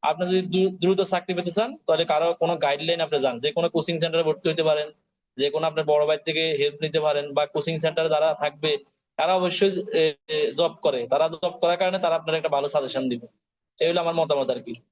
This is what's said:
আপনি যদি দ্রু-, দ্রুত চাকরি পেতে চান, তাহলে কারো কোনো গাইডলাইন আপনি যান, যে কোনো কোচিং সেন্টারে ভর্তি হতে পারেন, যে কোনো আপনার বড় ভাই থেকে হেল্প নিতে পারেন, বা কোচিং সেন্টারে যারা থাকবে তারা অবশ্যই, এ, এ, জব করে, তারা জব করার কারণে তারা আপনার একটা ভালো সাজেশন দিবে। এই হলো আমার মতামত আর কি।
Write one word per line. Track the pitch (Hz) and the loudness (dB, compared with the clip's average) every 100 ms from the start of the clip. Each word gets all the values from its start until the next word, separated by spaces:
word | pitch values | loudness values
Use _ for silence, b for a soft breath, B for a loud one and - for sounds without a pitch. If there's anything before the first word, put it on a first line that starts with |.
আপনি | 147 160 180 | -2 -2 0
যদি | 185 185 | 0 0
দ্রু-, | 185 190 185 | 0 0 0
দ্রুত | 170 190 | 0 2
চাকরি | 190 180 180 | 0 -2 -2
পেতে | 175 175 | -4 -2
চান, | 170 233 - - | -2 -2 -4 0
তাহলে | 156 | 2
কারো | 165 151 170 | 2 2 2
কোনো | 165 165 165 | 0 0 0
গাইডলাইন | 147 143 160 170 | 0 0 -2 -2
আপনি | 160 151 | 0 0
যান, | 131 120 | 0 0
যে | 139 | -4
কোনো | 143 165 | 0 0
কোচিং | 165 156 165 | 0 -2 -2
সেন্টারে | 165 165 | 0 0
ভর্তি | 160 156 170 | 0 0 -2
হতে | 160 | 0
পারেন, | 156 151 151 - _ _ _ - | 2 2 -2 -10 _ _ _ -2
যে | 143 | -2
কোনো | 151 160 | 0 0
আপনার | 156 | 0
বড় | 151 151 151 | 2 4 4
ভাই | 151 | 2
থেকে | 160 156 160 147 | 0 0 0 2
হেল্প | 143 147 | 0 0
নিতে | 156 160 | -2 0
পারেন, | 151 147 147 | 2 0 0
বা | 143 147 | -2 -2
কোচিং | 151 147 160 | -2 -2 -2
সেন্টারে | 160 156 160 | -2 0 0
যারা | 151 160 | 2 2
থাকবে | 151 147 147 156 143 - _ _ - | 0 -4 -2 -2 -2 -6 _ _ -2
তারা | 160 | 0
অবশ্যই, | 185 180 175 196 185 143 | 2 0 2 2 0 -2
এ, | 165 156 147 - | 2 0 0 -6
এ, | 156 147 | -2 -2
জব | 135 165 - | 0 -2 0
করে, | 160 131 117 | -2 0 -2
তারা | 135 160 | 0 0
জব | 165 180 170 | -2 -6 0
করার | 170 175 | 0 2
কারণে | 185 185 | 0 0
তারা | 180 | 0
আপনার | 160 160 | -2 -2
একটা | 160 156 | -2 0
ভালো | 143 143 | 0 0
সাজেশন | 151 131 135 131 | -2 -2 -2 -2
দিবে। | 120 117 _ _ _ _ _ | -4 -8 _ _ _ _ _
এই | 160 | 0
হলো | 175 | 2
আমার | 170 | 0
মতামত | 165 156 143 127 | 0 0 0 0
আর | 120 | -4
কি। | 120 113 _ | -6 -14 _